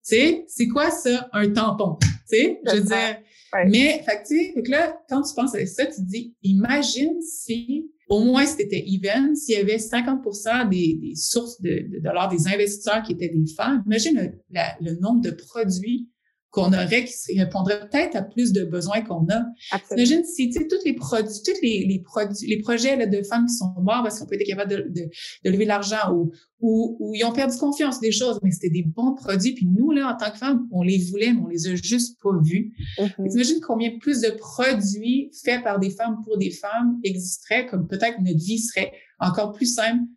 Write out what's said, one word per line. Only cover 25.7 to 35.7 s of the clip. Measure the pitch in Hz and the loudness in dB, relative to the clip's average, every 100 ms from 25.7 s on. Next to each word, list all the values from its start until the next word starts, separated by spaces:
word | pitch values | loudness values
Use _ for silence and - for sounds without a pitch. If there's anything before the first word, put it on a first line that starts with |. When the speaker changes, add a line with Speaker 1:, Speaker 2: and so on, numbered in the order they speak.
| 202 202 220 190 | 0 0 -2 2
Speaker 1:
ou, | 175 165 - _ _ | 2 0 -4 _ _
ou, | 226 220 226 - | 2 2 0 -4
ou | 208 | -8
ils | 214 | -2
ont | 233 | 0
perdu | 240 262 - | 2 0 0
confiance, | 294 285 294 240 | -2 0 -2 0
des | 220 | 0
choses, | 208 247 202 | 2 0 2
mais | 190 | 0
c'était | - 180 | 0 0
des | 175 | 0
bons | 160 226 254 | -2 0 0
produits. | 269 - 196 226 | 0 -2 0 0
Puis | 254 180 | 0 2
nous, | 190 294 | 4 4
là, | 285 269 | 4 0
en | 226 | -2
tant | 214 | -6
que | - | -4
femmes, | 262 262 - | 0 0 0
on | 180 | 0
les | 180 190 175 | 2 2 0
voulait, | 202 233 | 0 2
mais | 233 | 2
on | 170 | 0
les | 170 170 | -4 -2
a | |
juste | 180 180 240 240 - | -2 0 0 -2 -2
pas | 202 180 | 0 4
vus. | 156 185 202 - - - | 4 2 -2 -8 -10 -2
Speaker 2:
Mhm. | 202 | -4
Speaker 1:
Fait | - | -2
que | 190 | -2
t'imagines | 233 262 320 | 2 2 0
combien | - 226 233 233 | -2 -2 -2 -2
plus | 294 262 | -2 0
de | 220 | 0
produits | 214 - - 254 220 196 208 226 269 277 - | -2 -12 -2 0 2 0 -2 0 0 -2 -6
faits | - 240 | -2 -2
par | 233 | 0